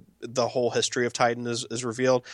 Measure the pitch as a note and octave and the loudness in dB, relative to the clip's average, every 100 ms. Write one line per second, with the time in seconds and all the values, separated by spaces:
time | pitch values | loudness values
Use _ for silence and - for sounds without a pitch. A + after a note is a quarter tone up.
0 | - - A#2+ A#2+ A#2 C3 A#2+ A#2 - C3 | -10 -14 -6 -2 0 2 0 2 0 0
1 | A#2+ - B2 A#2+ A#2+ A#2 C3+ A#2 B2+ A2+ | -2 2 2 2 -4 -6 -4 -6 -4 0
2 | B2+ B2+ - | 4 2 0